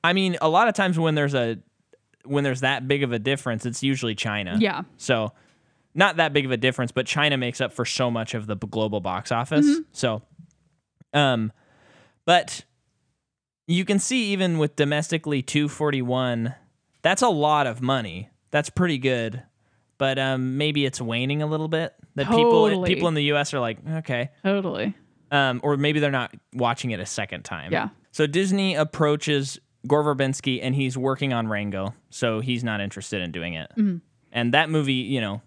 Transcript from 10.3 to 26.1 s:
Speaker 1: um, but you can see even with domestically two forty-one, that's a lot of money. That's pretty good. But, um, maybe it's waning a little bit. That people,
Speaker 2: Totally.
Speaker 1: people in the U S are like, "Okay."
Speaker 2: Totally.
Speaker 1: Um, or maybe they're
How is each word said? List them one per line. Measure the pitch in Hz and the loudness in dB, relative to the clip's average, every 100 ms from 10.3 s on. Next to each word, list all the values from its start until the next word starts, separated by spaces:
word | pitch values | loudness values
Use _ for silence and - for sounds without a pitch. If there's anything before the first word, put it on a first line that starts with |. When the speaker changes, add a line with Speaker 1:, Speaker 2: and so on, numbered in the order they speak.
| - - _ _ _ _ _ _ | -20 -20 _ _ _ _ _ _
Speaker 1:
um, | 143 139 120 110 _ _ _ _ - _ _ | 0 2 2 -2 _ _ _ _ -20 _ _
but | - 175 - - - _ _ _ _ _ _ _ _ _ - | 4 4 4 -12 -16 _ _ _ _ _ _ _ _ _ 0
you | 170 | 0
can | 190 196 | 4 2
see | - 254 214 | 2 0 0
even | 196 185 165 | 2 2 2
with | 151 - | 0 2
domestically | 143 147 156 165 156 143 | 2 2 0 -4 -2 -2
two | 127 147 147 | 0 0 -2
forty-one, | - 151 139 123 127 127 117 113 - _ _ _ _ | -2 -2 0 0 -2 0 -2 -4 -6 _ _ _ _
that's | 165 190 | 0 2
a | 247 | 2
lot | 165 147 151 135 | 2 2 2 2
of | 117 | -2
money. | 127 135 107 85 107 _ _ | 0 0 -2 -10 -14 _ _
That's | 147 147 | -2 -2
pretty | - 180 139 | 0 0 2
good. | 131 123 113 123 - _ _ _ _ _ | 2 0 -2 -6 -14 _ _ _ _ _
But, | 135 135 | 0 0
um, | 135 131 127 131 | -2 -2 -2 0
maybe | 151 147 135 | 0 2 -2
it's | - | -2
waning | 117 117 131 147 | -4 -2 0 -2
a | 151 | -2
little | 156 156 | -2 -2
bit. | 160 - _ - | -2 -4 _ -12
That | 139 139 | -4 2
people, | 226 233 226 214 | 4 6 6 6
Speaker 2:
Totally. | 196 180 | 4 0
Speaker 1:
people | - 175 | 2 2
in | |
the | 156 | 2
U | 147 147 | 2 2
S | 143 | 0
are | 139 | -2
like, | 117 113 - 160 | -2 -4 -6 -6
"Okay." | 156 123 127 _ | -4 -4 -4 _
Speaker 2:
Totally. | 190 202 185 - 156 - _ _ _ | -2 0 -2 -2 -4 -6 _ _ _
Speaker 1:
Um, | 143 135 123 | 2 2 2
or | 147 139 | 0 2
maybe | 147 151 | 2 2
they're | 147 | 2